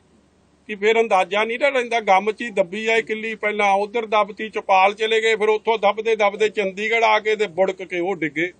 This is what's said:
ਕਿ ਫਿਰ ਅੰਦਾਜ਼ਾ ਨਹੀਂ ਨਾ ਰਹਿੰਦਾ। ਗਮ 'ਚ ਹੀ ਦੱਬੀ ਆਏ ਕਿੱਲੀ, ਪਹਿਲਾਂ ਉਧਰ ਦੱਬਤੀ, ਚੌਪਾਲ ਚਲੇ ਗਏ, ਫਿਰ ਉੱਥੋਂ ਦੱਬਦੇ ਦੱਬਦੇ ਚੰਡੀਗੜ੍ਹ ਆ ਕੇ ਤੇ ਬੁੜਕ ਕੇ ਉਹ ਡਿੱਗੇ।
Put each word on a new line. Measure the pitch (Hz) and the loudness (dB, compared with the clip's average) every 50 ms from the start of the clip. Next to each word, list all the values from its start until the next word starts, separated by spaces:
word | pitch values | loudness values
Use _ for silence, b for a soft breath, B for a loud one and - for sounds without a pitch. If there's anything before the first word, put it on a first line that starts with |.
| _ _ _ _ _ _ _ _ _ _ _ _ _ - | _ _ _ _ _ _ _ _ _ _ _ _ _ -14
ਕਿ | 214 | -8
ਫਿਰ | 190 196 214 226 233 | -2 0 2 2 2
ਅੰਦਾਜ਼ਾ | 233 220 208 185 185 170 190 208 220 | 2 2 2 0 2 0 0 -2 -2
ਨਹੀਂ | 226 233 240 | -2 -2 -2
ਨਾ | 294 277 | 0 0
ਰਹਿੰਦਾ। | 277 254 247 233 226 233 | 0 0 -2 -2 -2 -2
ਗਮ | 214 196 190 190 202 220 | 2 4 4 4 4 0
'ਚ | 208 - | -4 -4
ਹੀ | 240 240 | -6 -4
ਦੱਬੀ | 196 196 190 170 190 214 220 220 | -2 -2 -2 -2 -4 -6 -2 0
ਆਏ | 226 226 | 0 0
ਕਿੱਲੀ, | 220 226 220 220 214 226 220 | 0 -2 -6 -8 -6 -8 -8
ਪਹਿਲਾਂ | 208 - 208 208 208 208 202 196 | -6 -4 -4 -2 0 2 2 2
ਉਧਰ | 196 208 208 202 240 220 | 0 0 -2 -4 -4 -2
ਦੱਬਤੀ, | 214 214 214 208 196 208 - 220 220 | 2 2 2 2 0 -2 -10 -10 -8
ਚੌਪਾਲ | - 214 - - 196 190 190 202 208 | -8 -6 0 2 4 4 4 4 2
ਚਲੇ | 208 220 220 226 220 | 0 -2 0 0 2
ਗਏ, | 220 226 220 | 2 2 0
ਫਿਰ | 190 208 214 | 2 2 0
ਉੱਥੋਂ | 214 214 - 226 226 214 | 0 0 0 -2 0 2
ਦੱਬਦੇ | 196 196 202 214 214 226 226 | 2 0 0 0 0 -2 0
ਦੱਬਦੇ | 208 214 202 202 202 214 214 | 2 0 0 0 0 -2 0
ਚੰਡੀਗੜ੍ਹ | 196 214 202 190 185 190 214 220 226 233 226 | 0 -2 -4 -4 -4 -4 -4 -2 0 2 2
ਆ | 220 214 214 | 4 2 2
ਕੇ | 208 220 214 | 2 0 -2
ਤੇ | 202 214 190 | -2 -2 -2
ਬੁੜਕ | 156 175 190 190 185 185 190 | 0 0 0 0 -2 -6 -8
ਕੇ | 165 185 175 | -8 -6 -4
ਉਹ | 170 190 202 | -4 -4 -4
ਡਿੱਗੇ। | 165 160 151 135 151 170 180 175 | -4 -6 -6 -4 -4 -6 -6 -6